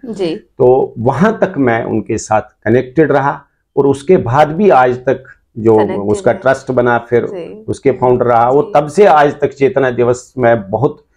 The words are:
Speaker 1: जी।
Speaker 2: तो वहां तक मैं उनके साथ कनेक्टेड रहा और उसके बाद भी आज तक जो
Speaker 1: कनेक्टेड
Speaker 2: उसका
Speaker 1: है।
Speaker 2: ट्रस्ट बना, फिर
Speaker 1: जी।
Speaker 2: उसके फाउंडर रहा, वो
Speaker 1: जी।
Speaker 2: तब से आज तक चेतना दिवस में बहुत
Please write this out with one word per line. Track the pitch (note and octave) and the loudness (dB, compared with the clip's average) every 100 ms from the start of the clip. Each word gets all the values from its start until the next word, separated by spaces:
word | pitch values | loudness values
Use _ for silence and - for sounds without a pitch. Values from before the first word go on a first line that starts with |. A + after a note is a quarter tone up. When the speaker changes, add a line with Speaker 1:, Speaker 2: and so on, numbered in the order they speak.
Speaker 1:
जी। | B3 G3 F3 E3 | -14 -6 -6 -6
Speaker 2:
तो | - - B2 C3 - - | -12 0 2 2 0 -4
वहां | A2+ C3 G#3+ | -4 0 0
तक | A3 F#3+ C#3 | 0 -2 0
मैं | B2+ A2+ | -2 -2
उनके | G2 G#2+ G2 G#2+ | -2 -6 -4 -8
साथ | - A2 | -2 -2
कनेक्टेड | - _ G#2+ A#2+ B2+ C#3+ D3 | -2 _ 0 0 0 0 2
रहा | C#3+ C#3 D#3 - _ _ - | 0 -2 -6 -12 _ _ -2
और | C#3 | 0
उसके | C3+ - F#3 | 0 2 0
बाद | A#2 C3 D3+ | 2 2 2
भी | D#3+ G#3 | 2 2
आज | C3+ B2+ B2 | 2 2 0
तक | - B2+ - - _ A#2 | -4 -4 -8 -20 _ -2
जो | A2 | 2
Speaker 1:
कनेक्टेड | A2 G2+ G2+ | 2 2 -2
Speaker 2:
उसका | G2+ G2+ - | -4 -2 -2
Speaker 1:
है। | A2 | 0
Speaker 2:
ट्रस्ट | B2+ C3 - | 0 -2 -2
बना, | B2+ A#2+ A#2+ | -2 0 -2
फिर | - A#2+ A2 | -2 -2 -2
Speaker 1:
जी। | F#3+ E3 G#3 A3 | -8 -14 -14 -12
Speaker 2:
उसके | - C#3 | -4 -2
फाउंडर | B2+ B2+ B2+ | 0 0 0
रहा, | A#2+ A#2 A#2 | 2 2 2
वो | C#3 | 0
Speaker 1:
जी। | D3 D3 | 0 -2
Speaker 2:
तब | D3+ | 0
से | E3 G3+ | 2 4
आज | D#3 D3 C#3 | 4 2 0
तक | C#3 | -6
चेतना | - C3+ C3+ C3 | 0 0 0 -2
दिवस | A#2 A#2+ B2 - B2+ | 0 0 -2 -6 -2
में | A#2+ A#2 F#2+ | 0 0 -2
बहुत | A2 C#3+ - _ | -4 -4 -4 _